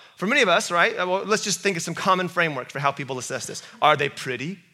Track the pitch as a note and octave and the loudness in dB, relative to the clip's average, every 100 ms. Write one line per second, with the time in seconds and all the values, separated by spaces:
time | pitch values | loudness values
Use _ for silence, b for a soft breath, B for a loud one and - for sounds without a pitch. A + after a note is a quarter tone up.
0 | B - F3+ C#4+ G#3 F3 - F3 G#3 - | B -6 0 4 4 4 2 2 2 2
1 | F3+ F#3+ F#3+ G#3+ G#3 - G3+ E3+ E3+ D#3+ | -2 -2 0 0 0 -2 -2 -2 -4 -2
2 | G3 F#3 F3+ F3 E3 C3+ A#2+ C#3 C#3+ - | 2 2 2 0 0 -2 -6 -2 -2 -2
3 | C3 B2+ - C3 - - B B C#3+ D3 | -6 -8 -6 -8 -8 -12 B B 4 4
4 | C#3+ - C3 A#2+ D3 G3 _ | 0 -4 -6 -6 -8 -10 _